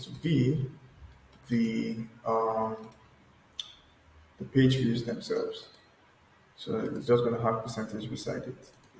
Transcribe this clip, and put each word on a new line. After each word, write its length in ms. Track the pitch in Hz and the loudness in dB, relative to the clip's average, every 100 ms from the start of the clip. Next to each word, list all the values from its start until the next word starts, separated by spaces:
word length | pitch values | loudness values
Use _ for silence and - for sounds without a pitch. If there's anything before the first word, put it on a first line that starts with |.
to 60 | - - | -10 -4
be 480 | 165 139 127 156 - - - - - - - - - | 2 4 4 2 -2 -8 -20 -20 -20 -20 -20 -16 -2
the, 480 | 117 113 113 113 113 113 - | 0 2 0 -2 -4 -8 -8
um, 520 | - 226 226 220 220 220 220 - - - - _ _ - - - - _ _ - - - | -2 0 0 0 -2 -4 -12 -20 -20 -20 -20 _ _ -14 -14 -16 -20 _ _ -20 -20 -16
the 60 | |
page 320 | - 135 131 131 | 0 6 6 6
views 260 | 120 117 | 2 0
themselves. 640 | 117 - - 113 113 - - - - _ - _ _ _ _ | -2 -6 -4 -4 -4 -8 -14 -20 -20 _ -20 _ _ _ _
So 240 | - - 110 | -14 -6 -4
it's 300 | - - - | -2 -2 4
just 160 | 120 | 4
gonna 180 | 120 117 | 4 2
have 220 | 117 113 | 0 0
percentage 440 | - 110 110 110 - | -4 -6 -6 -6 -8
beside 360 | 113 - 117 | -8 -6 -6
it. 260 | 127 - - - - | -8 -12 -16 -20 -20